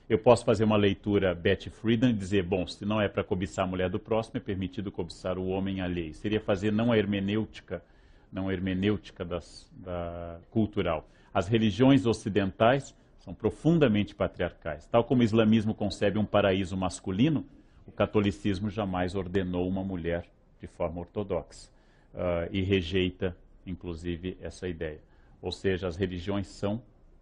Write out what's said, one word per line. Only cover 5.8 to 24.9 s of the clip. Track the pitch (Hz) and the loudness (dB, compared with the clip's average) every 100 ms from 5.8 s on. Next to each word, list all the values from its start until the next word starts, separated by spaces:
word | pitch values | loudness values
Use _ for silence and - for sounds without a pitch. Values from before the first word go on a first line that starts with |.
alheio." | 90 87 80 | -4 -4 -6
Seria | 73 104 107 | -8 -4 -4
fazer | - 98 107 | -2 -2 0
não | 107 117 | 0 2
a | 113 | 2
hermenêutica, | 101 101 98 107 107 - - 90 - _ _ - _ | 2 0 0 -2 -4 -10 -12 -12 -12 _ _ -20 _
não | 98 95 | -8 -4
a | |
hermenêutica | 92 95 92 101 101 - - | -2 -2 0 0 0 -6 -12
das, | 87 87 - - - | -8 -8 -10 -20 -20
da | - 92 87 85 87 85 85 - | -18 -10 -8 -8 -8 -12 -14 -6
cultural. | 117 101 104 87 78 - _ _ | -2 0 0 -2 -2 -6 _ _
As | 101 92 | -2 2
religiões | 113 110 95 131 139 117 | 2 2 4 6 6 4
ocidentais | 104 110 98 98 - 113 139 - - _ _ | 0 0 0 0 2 4 4 -2 -20 _ _
são | - | -18
profundamente | 87 110 - 151 170 135 104 101 | -4 -4 0 2 4 4 4 0
patriarcais. | - 92 - 87 - 82 76 - | -2 -4 -2 -6 -4 -10 -10 0
Tal | 117 | 0
como | 113 127 | 2 2
o | |
islamismo | 117 113 107 113 107 | 4 4 6 4 2
concebe | 101 101 - 101 101 | -2 -4 0 0 0
um | |
paraíso | 101 104 98 95 87 95 | 2 2 4 2 0 -2
masculino, | 92 - 101 95 139 143 - - - - - | -4 -6 -6 2 2 2 -4 -18 -20 -20 -16
o | |
catolicismo | - 101 107 101 95 104 92 107 | -2 0 2 2 0 -2 -2 -4
jamais | 95 98 90 90 | -4 -4 -2 -2
ordenou | 98 90 95 90 90 92 | -4 -2 -2 -2 -2 -2
uma | 95 | -2
mulher | 95 92 82 85 - _ _ _ | -4 -4 -4 -4 -6 _ _ _
de | - | -18
forma | - 87 85 | -6 -6 -6
ortodoxa, | 85 107 98 85 - - - _ _ _ _ | -10 -8 -4 -4 -6 -18 -20 _ _ _ _
ah, | 95 90 85 85 | -6 -2 -2 -2
e | 98 | -2
rejeita, | 92 98 82 92 92 - 95 87 - - 98 | 2 2 2 0 0 -2 -8 -8 -20 -20 -14
inclusive, | 85 90 80 87 82 90 92 | -12 -10 -10 -8 -8 -8 -10
essa | 87 - 92 | -14 -10 -10
ideia. | 82 80 | -6 -8